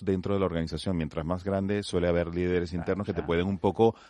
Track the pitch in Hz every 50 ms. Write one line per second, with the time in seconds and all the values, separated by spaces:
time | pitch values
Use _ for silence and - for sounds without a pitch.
0 | 95 101 95 92 87 101 101 98 95 87 85 82 82 78 80 78 - 98 90 85
1 | 80 73 - 80 78 82 90 90 90 98 98 98 98 98 104 104 101 - 98 90
2 | 87 87 85 87 85 85 85 87 90 90 90 87 87 85 90 87 82 - 92 95
3 | 101 - 92 87 80 85 85 85 90 98 98 87 - 98 - - 113 113 - -
4 | -